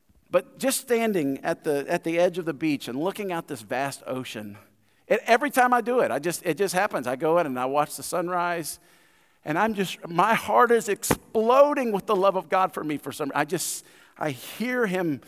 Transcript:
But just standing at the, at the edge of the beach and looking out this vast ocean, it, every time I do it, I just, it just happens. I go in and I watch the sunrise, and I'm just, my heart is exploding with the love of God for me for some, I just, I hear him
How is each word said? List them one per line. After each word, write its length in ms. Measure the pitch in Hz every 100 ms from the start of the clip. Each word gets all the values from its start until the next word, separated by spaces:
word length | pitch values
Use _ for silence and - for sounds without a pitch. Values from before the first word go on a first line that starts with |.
| _ _ -
But 280 | 180 190 -
just 220 | 262 247
standing 600 | - 233 226 190 139 135
at 200 | 165 165
the, 220 | 160 143 -
at 160 | 170
the 140 | 170 170
edge 200 | 180 175
of 60 |
the 100 | 165
beach 340 | 135 160 139 -
and 120 | 123
looking 320 | 175 196 202
out 160 | 170 -
this 140 | 131
vast 400 | 107 127 139 - -
ocean, 520 | 131 123 113 107 104 - _ _ _ -
it, 140 | 208
every 260 | - 233 285
time 220 | 262 247
I 80 | 247
do 200 | 226 247
it, 100 | 131
I 80 | 127
just, 260 | 165 165
it 120 | 180 151
just 180 | 196
happens. 320 | 180 208 185 123
I 100 | 131
go 220 | 156 170
in 80 | 156
and 120 | 123
I 80 | 131
watch 300 | 143 151 -
the 60 |
sunrise, 800 | 120 175 175 180 175 170 151 - _ _ _ _ _ _
and 120 | - 160
I'm 180 | 220
just, 320 | 202 180 - 170
my 260 | 170 202
heart 380 | 220 - 220 240
is 160 | 233 208
exploding 1040 | 196 - - - 220 220 262 285 285 247
with 140 | 202 -
the 100 | 202
love 180 | 196
of 140 | 185 165
God 260 | 190 185
for 80 | -
me 140 | 151 143
for 160 | 147
some, 180 | - 143 143
I 80 |
just, 400 | 151 175 - - - - - -
I 120 | 156
hear 560 | 123 - - 240 254 220
him 340 | 185 170 139